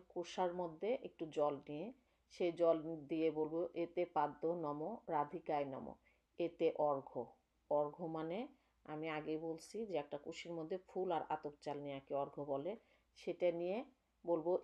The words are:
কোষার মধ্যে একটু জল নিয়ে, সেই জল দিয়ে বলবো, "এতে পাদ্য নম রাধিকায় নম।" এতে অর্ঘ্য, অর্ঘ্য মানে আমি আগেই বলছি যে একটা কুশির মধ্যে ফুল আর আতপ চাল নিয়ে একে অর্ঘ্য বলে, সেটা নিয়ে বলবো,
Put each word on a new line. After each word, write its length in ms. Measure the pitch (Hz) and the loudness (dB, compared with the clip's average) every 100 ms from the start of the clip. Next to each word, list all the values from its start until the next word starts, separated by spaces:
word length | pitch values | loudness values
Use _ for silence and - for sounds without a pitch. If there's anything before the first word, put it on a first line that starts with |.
| 180 | -6
কোষার 440 | - 170 - 180 | -6 -4 0 0
মধ্যে 440 | 175 175 160 202 262 | 0 -4 -2 -2 0
একটু 220 | 185 - 160 | -4 -8 -4
জল 340 | 147 147 143 - | 2 2 2 -6
নিয়ে, 240 | 147 196 - _ _ _ | -6 -6 -10 _ _ _
সেই 220 | - 180 | 0 0
জল 460 | 165 165 165 156 165 143 | 6 6 6 2 -6 -2
দিয়ে 240 | 165 160 | 2 2
বলবো, 360 | 151 151 165 180 | 4 0 0 -2
"এতে 320 | - 170 180 175 | -2 -2 0 0
পাদ্য 420 | 160 147 139 160 | 2 0 2 0
নম 500 | 175 151 147 160 233 - | 0 0 -2 -4 -6 0
রাধিকায় 580 | 160 147 175 - 147 139 | 0 2 -2 -2 0 0
নম।" 280 | 131 69 - _ _ _ - | -4 -8 -12 _ _ _ -2
এতে 360 | 170 170 165 - | -2 4 2 4
অর্ঘ্য, 560 | 147 139 131 131 120 - _ _ - | 4 2 -2 -6 -8 -10 _ _ 2
অর্ঘ্য 360 | 147 147 147 170 | 4 4 0 -4
মানে 420 | 160 160 185 262 - _ _ | -2 -2 -4 -6 -10 _ _
আমি 260 | - 151 160 | -10 -6 -2
আগেই 280 | 151 156 156 | -2 -2 -2
বলছি 480 | 165 160 - 208 220 | -2 -6 -8 -6 -2
যে 100 | 165 | -2
একটা 220 | 143 147 | -2 -6
কুশির 360 | - 160 170 | -8 -10 -6
মধ্যে 240 | 170 160 185 - | -6 -4 -6 -4
ফুল 240 | 185 185 | -2 2
আর 100 | 165 - | 2 2
আতপ 220 | 156 147 147 | -2 -4 -8
চাল 180 | - 143 | -6 -6
নিয়ে 160 | 143 139 | -6 -8
একে 180 | 139 | -2
অর্ঘ্য 280 | 143 143 147 | -2 0 -2
বলে, 340 | 143 139 156 220 _ _ _ - | -2 -2 -2 -6 _ _ _ -12
সেটা 360 | - 170 180 | -6 2 2
নিয়ে 340 | 170 175 202 294 _ _ _ 175 | 2 0 -2 -6 _ _ _ 0
বলবো, 320 | 170 160 180 | 2 4 2